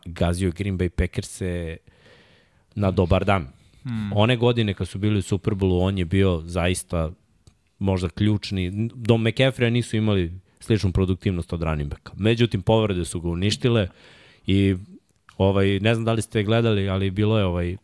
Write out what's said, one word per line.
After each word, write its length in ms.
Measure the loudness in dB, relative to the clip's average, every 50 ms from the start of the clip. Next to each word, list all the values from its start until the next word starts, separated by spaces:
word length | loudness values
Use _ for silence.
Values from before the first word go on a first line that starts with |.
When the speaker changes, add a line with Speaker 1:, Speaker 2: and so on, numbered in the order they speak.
| -6
Speaker 1:
gazio 460 | -12 -4 -2 0 0 0 0 -2 -2
Green 260 | -2 -4 -4 -4 -2
Bay 120 | -2 -2 -2
Packers-e 880 | 0 -2 -2 -2 -4 -8 -8 -10 -10 -8 -6 -6 -6 -6 -6 -8 -10 -12 _ -20 _ _ _ -20 -20 -20 _ _ _ _ _ _ _ _ _ _ _
na 160 | -2 0 2
dobar 340 | 2 2 2 4 2 2 2
dan. 220 | 2 0 0 -2 -6 -14 _ _ _ _ _ -12
Speaker 2:
Hmm. 280 | -10 -8 -6 -6 -2 2
Speaker 1:
One 220 | 2 4 4 4
godine 360 | 2 2 2 2 2 0 0 -2
kad 140 | -4 -6
su 120 | -6 -4 -2
bili 200 | 0 0 0 0
u 20 |
Superbolu, 580 | 0 -2 -4 -2 -2 -4 0 0 2 2 4 2
on 180 | 2 2 0
je 80 | 0 -2
bio 360 | 0 2 2 4 4 2 0
zaista 680 | -4 -4 -2 0 0 0 0 -2 -4 -4 -2 -2 -2 -4 -6 -12 _ _ _ _ _ -20 _ _ _ _ _ _
možda 300 | 0 0 0 0 -2 -4
ključni. 800 | -2 0 2 2 2 0 -2 -4 -4 -4 -2 -2 -2 -4 -4 -6
Do 260 | -6 -4 2 2 2
McCaffrey-a 540 | 4 2 0 2 2 2 0 2 0 0 0
nisu 280 | 2 0 -2 -2 -2
imali 340 | 0 2 2 2 2 0 -2 -6 -10 -16 _ _ _
sličnu 320 | 0 0 0 2 2 0
produktivnost 600 | 2 2 2 2 0 0 0 -2 -2 -2 -4 -6 -4
od 100 | -4 -2
running 260 | -2 -2 -2 -4 -6
backa. 220 | -8 -12 _ -16 -8
Međutim, 460 | -2 0 0 2 2 2 0 0 -2
povrede 440 | 2 2 2 4 2 0 0 -2 -4
su 160 | -4 -6 -6
ga 80 | -4 -4
uništile 580 | -2 0 0 -2 0 0 0 2 2 2 0 -2 -6 -14 -20 -20 -20 -20 -20 -20 -20 _ _
i, 280 | 0 2 4 4 4 2 0 -4 -12 -20 -20 _ _ _ _ _ -16 -2
ovaj, 420 | 0 2 2 4 2 2 2 0 0
ne 140 | 0 0 0
znam 120 | 0 0
da 80 | 0 -2
li 80 | -2
ste 220 | -4 -2 -2 -2 0
gledali, 460 | 2 2 2 2 2 0 0 0 -2
ali 220 | -2 0 -2 -2
bilo 260 | 0 0 0 2 2
je, 80 | 2 2
ovaj, 320 | 0 0 -2 -2 -4 -6 -8